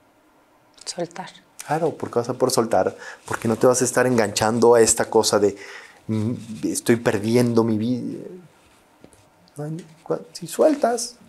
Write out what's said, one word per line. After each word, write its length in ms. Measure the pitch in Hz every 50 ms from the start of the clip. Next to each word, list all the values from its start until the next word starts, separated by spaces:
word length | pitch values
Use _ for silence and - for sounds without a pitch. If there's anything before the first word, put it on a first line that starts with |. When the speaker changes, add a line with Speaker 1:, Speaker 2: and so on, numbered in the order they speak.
| _ _ _ _ _ _ _ _ _ _ _ _ _ _ _ - -
Speaker 1:
Soltar. 460 | - - 180 170 165 - - 175 - - - _ _ _ - -
Speaker 2:
Claro, 280 | - 147 160 165 143 -
porque 220 | - 135 - - 120
vas 100 | 120 127
a 60 | 127
poder 180 | - 127 123
soltar, 440 | - 123 113 113 101 92 95 - - - - - - - -
porque 200 | - - - -
no 100 | 113 110
te 100 | - 123
vas 140 | 127 123 -
a 20 | 127
estar 220 | - - 123 123
enganchando 680 | 127 123 113 107 98 - - 113 110 120 117 117 117 120
a 60 | 117
esta 240 | 110 110 - - 113 -
cosa 280 | - 110 107 - 110 104
de, 180 | 104 98 95 - - - - - - - - _ _ -
"Mm, 240 | 110 107 104 117 123 113 - - - - -
estoy 320 | 165 - - - - 120
perdiendo 680 | 117 120 123 113 98 107 113 117 123 123 120 117 113
mi 160 | 113 113 110 104
vida". 460 | 110 123 127 120 113 110 - - - - 180 180 170 - _ _ _ _ _ _ _ _ _ _ - - _ _ _ _ _ _ _ _ _
No 80 | 143 151
hay, 220 | 156 156 175 - - - _
cua-, 200 | - - 165 - - -
si 140 | - - 170
sueltas 680 | - - 226 233 320 277 - 226 233 240 233 - - - _ -